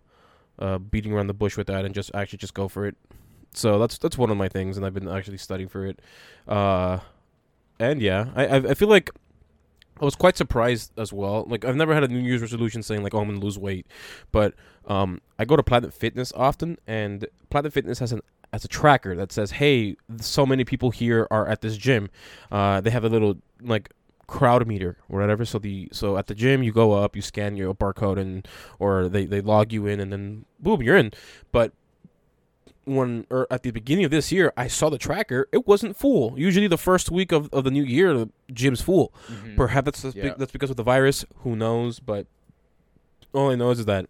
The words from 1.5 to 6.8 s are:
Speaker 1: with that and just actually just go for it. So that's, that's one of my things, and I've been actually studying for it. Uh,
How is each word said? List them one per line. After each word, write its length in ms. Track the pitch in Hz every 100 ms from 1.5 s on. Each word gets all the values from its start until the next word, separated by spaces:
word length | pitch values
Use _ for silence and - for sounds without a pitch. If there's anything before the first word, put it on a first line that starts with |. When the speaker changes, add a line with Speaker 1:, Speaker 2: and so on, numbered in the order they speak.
| -
Speaker 1:
with 80 | 98
that 180 | 98 98
and 100 | 101
just 160 | -
actually 240 | 101 98 98
just 160 | 95
go 140 | - 98
for 180 | 95 101
it. 100 | - _ - _ _ _
So 260 | - 113 104
that's, 180 | 120 -
that's 180 | 165 131
one 120 | 117
of 80 | 101
my 100 | 95
things, 300 | 95 95 98
and 80 | 95
I've 80 |
been 140 | 95 92
actually 300 | 98 101 95
studying 320 | - 95 92
for 180 | 98 95
it. 120 | - _ - - - -
Uh, 520 | 104 98 92